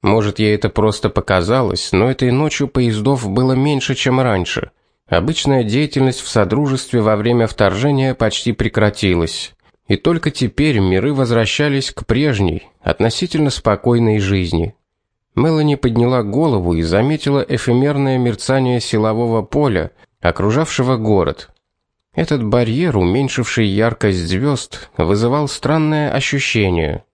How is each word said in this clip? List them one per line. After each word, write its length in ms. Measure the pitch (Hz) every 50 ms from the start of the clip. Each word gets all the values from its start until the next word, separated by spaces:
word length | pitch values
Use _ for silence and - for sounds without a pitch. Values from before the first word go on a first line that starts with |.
| -
Может, 340 | 101 101 113 104 104 98 -
ей 160 | 110 107 104
это 160 | 104 - 107
просто 400 | - - 104 107 104 - - 104
показалось, 800 | - - - - 98 92 85 92 117 131 127 101 92 92 - -
но 200 | - 90 104 127
этой 180 | 131 - 135 123
ночью 380 | 127 131 151 156 - - 139 127
поездов 600 | - 131 127 120 110 107 107 127 139 131 120 101
было 260 | 95 117 127 131 131
меньше, 420 | 127 135 147 151 135 - - 135
чем 240 | - - 135 127 131
раньше. 500 | 131 127 107 92 90 - - - - - _ _ _ _ _ _ _ _
Обычная 560 | - 85 85 135 160 - - 143 139 131 120
деятельность 580 | 107 104 131 151 147 - 139 135 131 123 -
в 60 | - -
Содружестве 760 | - 117 104 87 101 127 147 139 135 127 - - - 120
во 140 | 107 110 107
время 320 | 101 104 117 120 120 113 110
вторжения 680 | - - 107 98 92 98 123 143 143 135 135 135 127
почти 380 | - 117 107 - - - 139
прекратилась, 1000 | 117 - 107 110 - - 107 104 101 - - 98 90 87 82 82 - - - - _ _ _ _ _ _ _ _
и 100 | 101 95
только 340 | _ 160 170 165 - 156
теперь 480 | 143 - - 110 - - 143 156 139 110
миры 340 | 98 92 92 95 101 139 147
возвращались 760 | 135 135 117 117 117 113 107 - - 147 147 139 135 127 -
к 140 | - - -
прежней, 580 | _ 113 120 147 151 127 98 101 87 78 73 - - _ _
относительно 680 | _ - - - 104 113 113 - - 180 - 156 151 139
спокойной 720 | 123 - - 113 104 98 - 117 120 120 117 113 107 107
жизни. 560 | 98 95 101 98 92 85 85 82 82 104 - _ _ _ _ _ _ _ _ _ _ _ _
Мелани 400 | - 123 160 160 156 151 151 143
подняла 480 | 139 - 127 113 113 120 120 127 127 113
голову 500 | 101 101 127 160 160 127 101 87 87 85
и 80 | 82 82
заметила 600 | 80 85 101 113 139 156 151 - 143 139 143 - -
эфемерное 680 | 139 117 - - 120 123 135 143 147 143 139 135 131 127
мерцание 600 | 123 120 113 - - - 135 135 131 127 123 120
силового 640 | 113 - - 110 107 110 107 110 120 117 113 110
поля, 500 | 104 - - 143 147 135 107 90 82 87 _ _ - _ _ _
окружавшего 720 | - 87 85 - 95 104 113 139 160 - - - 131 127 131 117
город. 520 | 110 107 107 98 85 73 73 - - - - _ _ _ _ _ _ _ _ _ _ _ _
Этот 280 | - 165 165 151 135 117
барьер, 520 | 107 104 123 120 113 113 139 175 175 131
уменьшивший 720 | 104 90 87 95 127 139 131 - - 120 - - - 113
яркость 540 | 101 95 101 110 117 117 - - 104 95 90
звезд, 680 | 85 80 92 92 123 147 143 123 - - - - - - _ -
вызывал 500 | - 82 101 101 113 120 127 147 151 139
странное 640 | - - - 151 151 160 156 151 156 151 151 139
ощущение. 920 | - - 135 - - 139 135 - - 117 104 95 90 85 80 76 - 95 - _